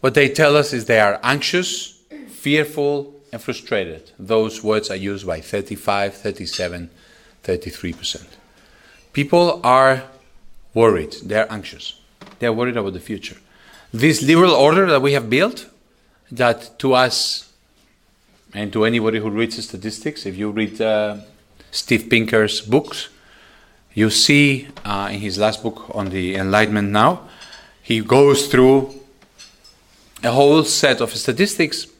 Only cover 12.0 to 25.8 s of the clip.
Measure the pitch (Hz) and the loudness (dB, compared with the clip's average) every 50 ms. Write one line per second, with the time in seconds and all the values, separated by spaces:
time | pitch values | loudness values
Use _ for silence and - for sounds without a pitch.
12 | _ _ _ _ - - - _ 120 120 110 113 120 123 117 117 104 98 95 90 | _ _ _ _ -20 -20 -12 _ -4 -2 -2 0 -2 -2 -2 -4 -4 -6 -6 -10
13 | - - 113 95 - - - - _ _ _ _ _ _ - - - _ - 110 | -10 -10 -10 -10 -10 -16 -18 -18 _ _ _ _ _ _ -20 -20 -20 _ -6 0
14 | 120 160 151 110 135 135 160 165 180 185 160 123 135 147 160 185 196 180 156 139 | 2 2 2 2 2 4 6 6 6 6 6 6 6 6 6 4 4 4 2 2
15 | 131 143 143 139 117 107 117 135 175 226 247 - - - _ _ _ _ _ _ | 2 2 0 0 0 0 0 2 2 0 -2 -8 -16 -20 _ _ _ _ _ _
16 | _ _ _ _ _ _ - 117 127 120 117 - - - _ _ - 135 127 127 | _ _ _ _ _ _ -4 2 2 2 2 0 -4 -20 _ _ 0 2 4 4
17 | 127 127 - - - - - - - _ _ _ _ _ _ _ _ _ _ _ | 4 2 2 -2 -4 -4 -6 -8 -10 _ _ _ _ _ _ _ _ _ _ _
18 | _ _ _ _ _ _ _ _ _ _ - 104 104 101 95 113 107 113 113 117 | _ _ _ _ _ _ _ _ _ _ -10 -8 -8 -4 -2 0 2 2 2 2
19 | 110 110 110 113 104 110 101 107 113 113 113 - 110 - - 92 95 110 107 - | 0 0 0 -2 -4 -4 -2 -2 -2 -4 -4 -10 -12 -12 -14 -10 -10 -10 -10 -8
20 | - 151 151 - - 101 92 92 104 107 101 110 110 101 107 - 113 110 110 107 | -8 -10 -10 -8 -12 -12 -8 -6 -6 -6 -4 -4 -4 -4 -4 -4 -2 0 0 0
21 | 107 104 104 101 101 - _ _ _ _ _ _ - _ - - - - 120 110 | -2 -4 -6 -10 -14 -20 _ _ _ _ _ _ -20 _ -10 -10 -4 -2 -2 -2
22 | - - 123 117 113 110 - 110 107 104 - - - 107 110 147 - - - - | 0 2 0 0 2 2 2 2 2 2 -2 -6 -4 0 0 0 0 -2 -12 -14
23 | - - _ _ _ _ _ - _ _ _ _ _ _ _ _ _ _ _ 107 | -14 -14 _ _ _ _ _ -20 _ _ _ _ _ _ _ _ _ _ _ 0
24 | 107 110 107 - - - 147 143 147 143 139 131 - - - - - - 104 98 | 0 2 2 2 2 4 4 6 6 4 2 0 -6 -12 -20 -14 -8 -6 -4 -4
25 | 98 101 101 101 104 104 92 95 104 107 107 - - 117 107 - | -4 -6 -8 -8 -8 -8 -2 0 0 0 0 -2 -6 -8 -8 -8